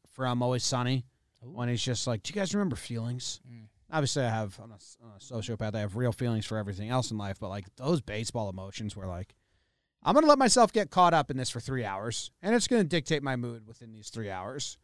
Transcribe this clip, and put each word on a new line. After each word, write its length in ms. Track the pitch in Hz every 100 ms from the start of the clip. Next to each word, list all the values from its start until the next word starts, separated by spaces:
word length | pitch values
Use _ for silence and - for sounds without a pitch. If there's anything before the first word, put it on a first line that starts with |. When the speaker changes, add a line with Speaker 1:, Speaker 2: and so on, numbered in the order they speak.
| _
Speaker 1:
from 300 | - 131 123
Always 220 | 123 127
Sunny, 400 | - 123 123 131 - _ _ _
Speaker 2:
Ooh. 60 | 120
Speaker 1:
when 180 | 143 120
he's 140 | 120
just 240 | 131 117 -
like, 160 | 110
"Do 80 | -
you 20 | 208
guys 140 | 185
remember 220 | 202 190 139
feelings?" 640 | - 117 117 123 - - 123
Speaker 2:
Mm. 180 | 117 110 _ -
Speaker 1:
Obviously, 300 | 156 139 143
I 40 | 123
have, 280 | 113 104 107
I'm 80 | 113
a, 60 | 104 - -
I'm 60 | 117 98
a 40 |
sociopath. 540 | - 117 104 110 110
I 60 | 107
have 160 | 104 104
real 160 | 123
feelings 340 | - 120 110 -
for 120 | 110
everything 300 | 101 95 107
else 200 | 127 123
in 80 | 110
life, 200 | 101 95
but, 80 | 101
like, 160 | 101 95 -
those 240 | 135 170
baseball 480 | - 107 117 120 101
emotions 460 | 92 98 - 107 98
were 100 | 92
like, 280 | 87 95 _ _ _ _ _ _ _
"I'm 120 | -
gonna 120 | 262 311
let 120 | 285
myself 340 | 254 247 220
get 180 | 220 185
caught 240 | 185 175
up 160 | 165 139
in 60 | 131
this 140 | 120
for 100 | 123
three 240 | - 131
hours, 480 | 104 98 113 107 - _
and 120 | 190 233
it's 100 | -
gonna 160 | 240
dictate 380 | 165 165 135 151
my 140 | 139 127
mood 300 | 120 117 107
within 240 | 113 117
these 180 | 110 104
three 200 | 117 104
hours." 480 | 92 98 139 - -